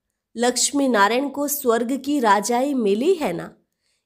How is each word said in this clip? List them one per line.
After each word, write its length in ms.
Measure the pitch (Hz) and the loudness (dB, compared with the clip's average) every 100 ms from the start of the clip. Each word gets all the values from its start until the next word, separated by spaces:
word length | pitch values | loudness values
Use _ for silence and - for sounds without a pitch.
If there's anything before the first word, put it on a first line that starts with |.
| _ _ _ 226 | _ _ _ -2
लक्ष्मी 520 | 247 247 - 285 269 | 0 0 -2 0 2
नारायण 400 | 214 202 247 277 | 4 4 2 -2
को 180 | 277 285 | -4 -6
स्वर्ग 480 | - 247 226 240 277 | -2 0 0 0 -4
की 220 | 285 294 | -2 0
राजाई 520 | 220 202 208 240 285 | 2 2 2 -2 -2
मिली 400 | 262 202 214 311 | 0 0 0 0
है 180 | 349 226 | 0 -2
ना, 220 | 165 165 - _ _ _ _ | -6 -10 -16 _ _ _ _